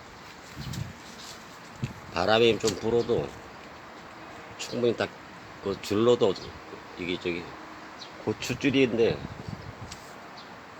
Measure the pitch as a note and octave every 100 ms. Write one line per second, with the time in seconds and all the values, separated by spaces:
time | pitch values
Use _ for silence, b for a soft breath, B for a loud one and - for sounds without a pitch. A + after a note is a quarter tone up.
0 | - - - - - - C2+ - - -
1 | - - - - - - - - - -
2 | - E2 F#2+ A2 A#2 G2+ A2 F2+ A2 A#2
3 | A#2 G2 C#2+ - - - - - - -
4 | - - - - - - - B2 A#2+ G#2+
5 | G2+ - - - - - G2 F#2+ - G#2
6 | A#2 A#2+ A2 F2+ - - - - - -
7 | F2+ F2 F2+ E2+ E2+ - - - - -
8 | - - - G#2+ - B2 C#3 C3 B2+ A2+
9 | A2 D2 - - - - - - - -
10 | - - - - - - - -